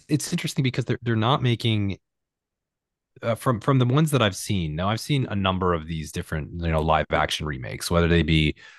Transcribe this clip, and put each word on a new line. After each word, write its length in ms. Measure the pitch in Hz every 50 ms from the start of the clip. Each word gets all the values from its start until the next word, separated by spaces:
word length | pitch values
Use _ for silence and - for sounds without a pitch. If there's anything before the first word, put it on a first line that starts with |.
| - -
it's 220 | 147 139 - -
interesting 320 | - 170 - 156 - - 135
because 220 | 127 - - 127
they're, 140 | - 123 - 120
they're 120 | 117 117
not 280 | 110 107 120 143 151 127
making, 540 | 123 117 - - 117 110 104 101 98 92 - _ _ _ _ _ _ _ _ _ _ _ _ _ _ _ _ _ _ _ _ _ _ _ _
uh, 140 | - 117 113
from, 240 | - - 131 123 104
from 180 | - - 139 131
the 60 | 123
ones 260 | 120 127 147 165 151
that 100 | 143 127
I've 140 | 113 104 95
seen. 400 | - - - 107 95 85 78 76
Now, 140 | 78 92 101
I've 100 | 110 110
seen 280 | - - 151 135 123 -
a 60 | 107
number 380 | 101 95 95 92 90 92 90 85
of 100 | 80 78 80
these 240 | 82 80 78 76
different, 380 | - 90 82 - 82 78 71 - - 85
you 100 | 82 82
know, 100 | 80 80
live 260 | 78 78 78 78 76 -
action 340 | 80 78 76 73 - - 78
remakes, 460 | 76 71 65 62 53 - 69 - -
whether 160 | 87 85 85 82
they 160 | 85 85 76
be, 320 | 76 80 78 78 73 - - - - -